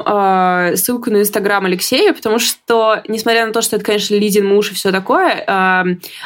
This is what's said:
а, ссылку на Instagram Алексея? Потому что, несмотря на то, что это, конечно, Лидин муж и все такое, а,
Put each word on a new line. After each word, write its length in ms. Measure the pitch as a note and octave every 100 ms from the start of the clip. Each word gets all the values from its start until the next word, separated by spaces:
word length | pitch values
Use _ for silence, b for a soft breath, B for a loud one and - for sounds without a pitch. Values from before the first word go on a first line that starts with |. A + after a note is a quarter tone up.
| -
а, 720 | G#3 G3 F#3 F#3 F3+ F3 F#3
ссылку 340 | - B3 A#3+
на 80 | G#3
Instagram 480 | G#3 G#3+ G3+ G3+ F#3+
Алексея? 480 | F3+ - C4 G4+
Потому 240 | - A3+ A3+
что, 640 | - - - A#3 A3 G#3+ -
несмотря 400 | A3 A3+ A3+ A3
на 40 |
то, 100 | A3+
что 120 | A3+ G#3
это, 60 | G3+
конечно, 280 | G#3 G3+
Лидин 340 | G#3 G#3 G3+ G3
муж 240 | G3+ G3+
и 40 | F#3
все 160 | G3
такое, 520 | F#3+ F#3+ D#4 F#4 - -
а, 360 | G3 F#3+ F#3 F3+ F3+ B B